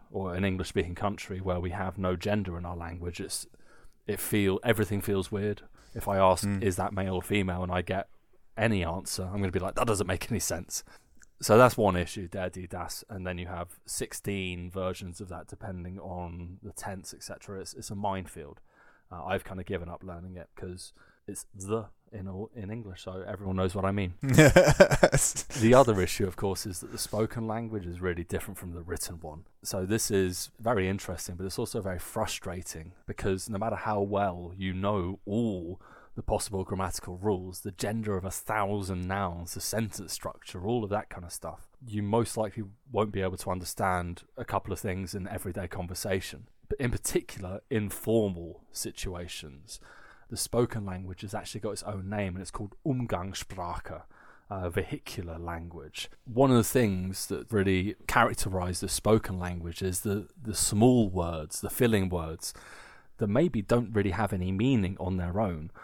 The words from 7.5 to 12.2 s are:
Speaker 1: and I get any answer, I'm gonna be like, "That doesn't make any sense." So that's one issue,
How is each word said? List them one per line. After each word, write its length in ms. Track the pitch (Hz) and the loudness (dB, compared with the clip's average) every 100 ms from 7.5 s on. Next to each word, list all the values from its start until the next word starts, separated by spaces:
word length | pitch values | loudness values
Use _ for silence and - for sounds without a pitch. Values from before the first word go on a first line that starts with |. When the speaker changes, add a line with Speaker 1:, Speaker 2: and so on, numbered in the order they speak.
| 90 | 0
Speaker 1:
and 80 | 90 | 0
I 100 | 90 | -2
get 260 | 87 92 - - _ - - - | 0 -2 -4 -12 _ -20 -12 0
any 240 | 113 101 | 2 4
answer, 420 | 85 87 92 - | 0 -2 -4 -6
I'm 160 | 92 101 | -4 -2
gonna 120 | 98 | 0
be 60 | 90 | 0
like, 160 | 92 | -2
"That 120 | - 120 | 0 2
doesn't 200 | 101 90 | 2 2
make 240 | 92 - | -2 -2
any 100 | 110 | -2
sense." 420 | - 85 - - - - _ - - - | -2 -4 -6 -10 -10 -20 _ -20 -20 -4
So 160 | - 110 | 8 10
that's 180 | 127 120 | 10 8
one 200 | 104 90 | 4 4
issue, 300 | 85 - | 0 -4